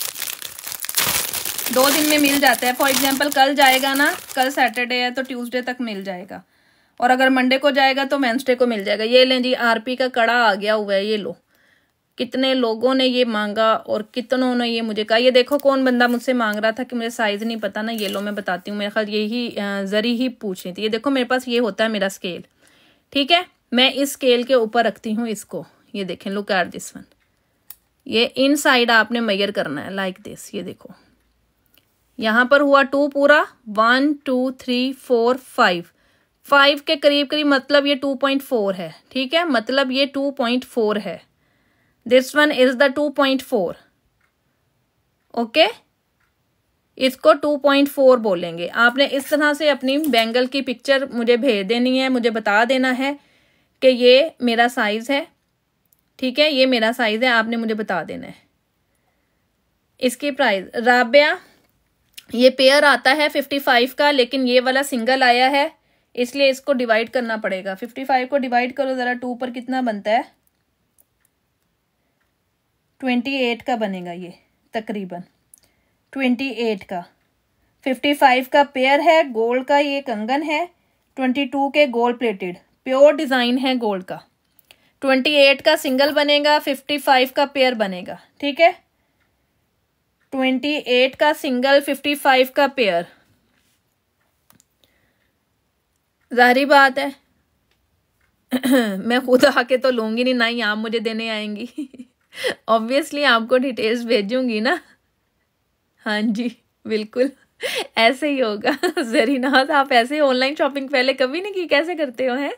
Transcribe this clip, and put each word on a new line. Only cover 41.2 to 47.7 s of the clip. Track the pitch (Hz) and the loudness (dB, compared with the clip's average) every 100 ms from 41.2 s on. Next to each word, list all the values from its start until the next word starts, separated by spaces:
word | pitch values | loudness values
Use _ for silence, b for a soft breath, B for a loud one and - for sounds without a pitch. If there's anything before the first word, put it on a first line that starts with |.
| _ _ _ _ _ _ _ _ - | _ _ _ _ _ _ _ _ 2
This | 254 254 294 | 2 4 2
one | 302 | 2
is | 254 254 247 | 4 2 4
the | 277 | 2
two | 285 294 | 2 -2
point | 294 269 262 | 0 0 0
four, | - 226 170 - _ _ _ _ _ _ _ _ _ _ _ _ _ _ _ | -2 -2 -2 -8 _ _ _ _ _ _ _ _ _ _ _ _ _ _ _
ओके। | 240 233 302 392 - _ _ _ _ _ _ _ _ _ _ _ - | -6 0 2 2 0 _ _ _ _ _ _ _ _ _ _ _ -4
इसको | 262 - 302 | -2 2 4
टू | 302 294 285 | 4 2 0
पॉइंट | 277 | 2